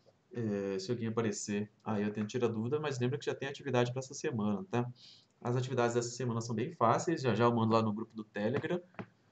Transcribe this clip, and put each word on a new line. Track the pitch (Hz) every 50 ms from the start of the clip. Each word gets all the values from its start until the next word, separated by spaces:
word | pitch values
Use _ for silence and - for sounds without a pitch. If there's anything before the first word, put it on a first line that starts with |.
| _ _ _ _ _ - -
É, | 120 113 107 101 101 98 98 98 95
se | 92 120
alguém | 123 107 113 110
aparecer, | 110 117 110 104 101 - - 104 104 101 104 - _ _ -
aí | 104 107 101 104
eu | 104
tento | - 110 104
tirar | 107 - 120 120
dúvida, | 113 113 107 113 123 151 151
mas | 156 147 135 123
lembra | 123 123 143
que | 131 -
já | 147 127
tem | - 135 139
atividade | 139 - 143 139 123 123 123 123
pra | 123 131
essa | 131 - 135
semana, | - - 156 127 107 104 104 104 95 95 -
tá? | 120 120 123 123 - - - - - - _ _ _ -
As | - 120 123
atividades | 131 127 135 131 120 120 113 117
dessa | 120 113 -
semana | - - 131 120 113 113
são | 110 123 113
bem | 107 120 -
fáceis, | - - 120 110 135 170 - 175 165 139
já | 131 123 101
já | 104 120
eu | 120 120
mando | 117 113 110 113
lá | 113
no | 110 107
grupo | 104 110 110 - -
do | 110 107
Telegram | _ - 101 104 113 131 135 - 156 175 175 - - _ - - - _ _ _ _